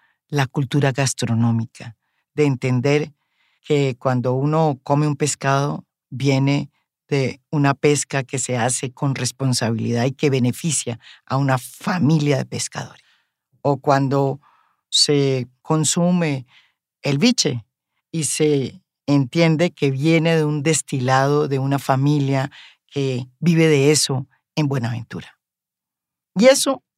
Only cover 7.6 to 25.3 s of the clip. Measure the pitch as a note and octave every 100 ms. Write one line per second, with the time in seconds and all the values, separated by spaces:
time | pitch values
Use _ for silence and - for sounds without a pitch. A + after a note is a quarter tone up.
7.6 | C#3 C3 D3+ D3 - C#3 B2+ C3 - B2
8.6 | A#2 - C3 - C#3+ A#2+ B2 - C3+ B2
9.6 | A2+ A2+ A2+ A#2 C3 C3+ D3+ C3 B2 A2+
10.6 | E3+ - - A#2+ - - - C3+ C#3 C3
11.6 | - - - F3+ C#3 D#3+ D3 C3 B2+ -
12.6 | - - - - _ _ _ _ _ _
13.6 | C#3+ C#3+ - C#3 C3+ C#3 C#3 C#3 _ _
14.6 | _ _ _ - - D3 C#3 C3 B2 _
15.6 | - D#3 D3+ - F3 F3+ E3 C3+ B2 _
16.6 | _ _ _ _ C#3+ C#3 A3+ B3 D3+ B2
17.6 | - _ _ _ _ E3 D3 - D3+ C#3+
18.6 | B2+ - _ _ - C#3+ B2+ E3 E3 D#3
19.6 | F3 - C#3+ C3+ D#3 E3 D#3+ E3 D3+ D3+
20.6 | C#3+ D#3 - C#3 B2+ C3 C#3 D3 D3 C3+
21.6 | C3+ C#3 - C3+ C#3+ D3+ C3+ C#3 C3 -
22.6 | - _ _ C#3+ C3+ B2 B2 _ D#3+ E3
23.6 | D#3+ D3 C#3 D3+ - C3 C#3 _ _ -
24.6 | D3 C3+ B2 A#2 A#2 F2+ -